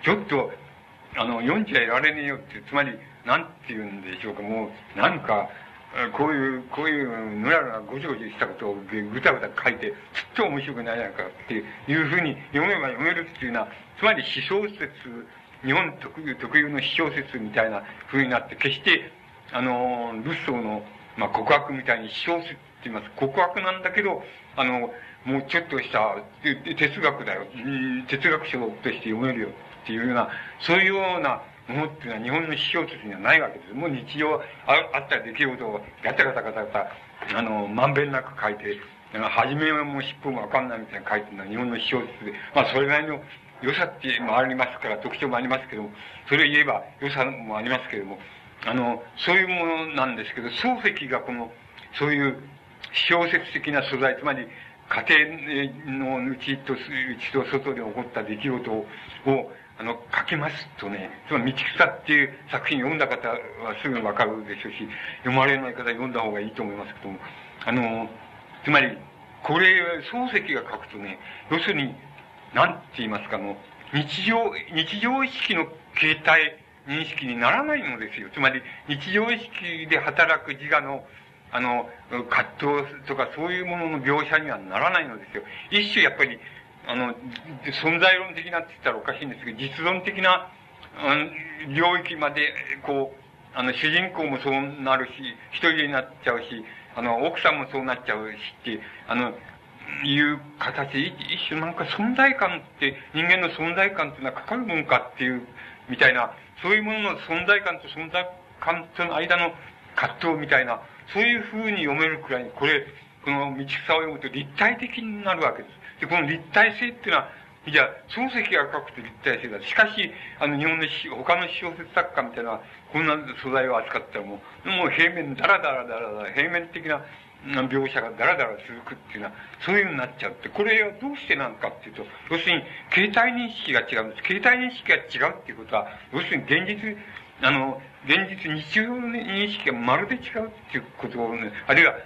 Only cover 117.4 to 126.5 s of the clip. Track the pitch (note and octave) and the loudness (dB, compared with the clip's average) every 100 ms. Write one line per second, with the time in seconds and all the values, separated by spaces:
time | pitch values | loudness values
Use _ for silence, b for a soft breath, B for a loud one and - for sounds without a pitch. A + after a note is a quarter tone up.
117.4 | B B - D3 B2+ - - - C4 B3 | B B 2 4 4 0 -10 -4 -2 0
118.4 | G3+ F3 C#3 D3+ - - A2+ - C#3 A#2 | 2 2 2 -2 -8 -12 -14 -4 -2 -2
119.4 | B2 G#2 - - G#3+ G#3+ F3+ B B B | -4 -8 -2 4 4 4 -4 B B B
120.4 | D3 C#3+ D#3 D#3+ D#3 - D#3+ A#2+ C3 F3 | 0 2 2 2 0 -4 -6 -6 2 2
121.4 | F3+ - F3+ E3 D#3 - F3 - B2 A#2+ | 2 -4 -6 -8 -2 0 2 0 -2 -4
122.4 | A#2 A2 B B - D3+ D#3+ D3+ C3+ A#2+ | -4 -6 B B -6 0 2 2 -2 -8
123.4 | C3+ C3 B2+ A#2 A2 A#2 - - G2+ G2+ | 0 2 4 2 0 -4 -4 -8 -8 -10
124.4 | B B - F#3+ F3 - E3 F3 D3 C3 | B B -2 2 2 6 4 4 -4 0
125.4 | E3 G3 D3+ C3 A#2+ A2+ A#2 G#2 G2+ G#2 | 4 4 4 -2 -4 -4 -4 -4 -4 0
126.4 | D#3 | 2